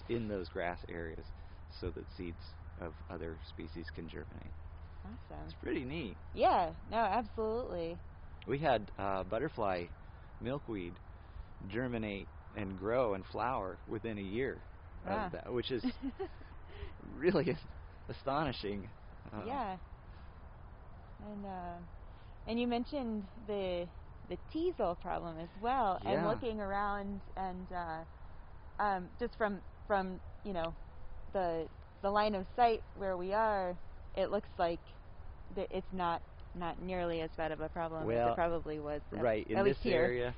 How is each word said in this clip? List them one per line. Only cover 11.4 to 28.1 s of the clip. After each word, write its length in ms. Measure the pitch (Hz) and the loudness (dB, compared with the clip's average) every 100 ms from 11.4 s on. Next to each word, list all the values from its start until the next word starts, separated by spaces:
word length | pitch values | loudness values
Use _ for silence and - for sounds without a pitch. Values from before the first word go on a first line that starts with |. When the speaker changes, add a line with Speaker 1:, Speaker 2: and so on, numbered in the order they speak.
| - - 98 | -10 -10 -4
Speaker 1:
germinate 580 | 107 131 117 107 98 90 - - - | -2 0 0 -2 -2 -6 -10 -10 -4
and 220 | 95 92 | -4 -2
grow 360 | 98 123 120 | 2 4 4
and 100 | 95 95 | 2 -2
flower 500 | 107 117 131 95 - - | -2 0 2 -2 -4 -4
within 320 | 110 113 104 | -4 -2 -2
a 40 | |
year 360 | 98 110 131 82 - - - - 180 | -2 0 0 -2 -8 -14 -12 -8 -2
of 40 | 208 | 0
Speaker 2:
Wow. 120 | 190 | 0
Speaker 1:
that, 200 | - - | -4 -2
which 180 | 120 - | 0 0
is 140 | 131 254 - 262 - 381 - - | 0 0 -2 -4 -4 -6 -6 -10
Speaker 2:
<laughs> 640 | - - - - - - - | -10 -10 -8 -8 -8 -8 2
Speaker 1:
really 400 | 170 180 139 - - - | 4 6 4 2 -4 -10
<laughs> 240 | - - - | -12 -12 -10
astonishing. 800 | 131 135 139 160 - 101 101 87 - - - - | -4 0 2 2 0 0 -2 -4 -10 -12 -12 -8
Uh, 100 | 107 196 | -6 -2
Speaker 2:
Yeah. 300 | 277 214 185 - - - - - - - - - - - - - - 208 | -2 -2 -4 -8 -12 -12 -12 -12 -12 -14 -12 -12 -12 -12 -12 -12 -8 -6
And, 140 | 208 202 | -4 -4
uh, 300 | 185 175 175 175 - - - - - - | -4 -4 -6 -8 -10 -10 -10 -10 -10 0
and 120 | 233 | 2
you 80 | 240 | 4
mentioned 580 | 240 247 294 240 214 190 - 214 | 4 2 0 0 0 -2 -8 -2
the, 400 | 202 190 175 175 - - - - | 0 2 2 0 -6 -10 -12 -6
the 100 | 180 - | -6 -4
teasel 440 | 311 359 339 190 175 | 2 2 4 4 4
problem 380 | 180 165 170 160 | 0 0 0 -4
as 100 | 170 190 | -6 -2
well. 360 | 226 269 214 180 | 2 6 6 4
I'm 80 | - | 4
Speaker 1:
Yeah. 160 | 151 170 | 4 6
Speaker 2:
looking 320 | - 247 220 | 4 2 0
around 600 | 196 196 208 202 202 196 - - | 0 2 2 2 0 -2 -4 -2
and, 300 | 190 180 185 | -2 -2 -4
uh, 320 | 180 170 160 165 | -2 -2 -4 -6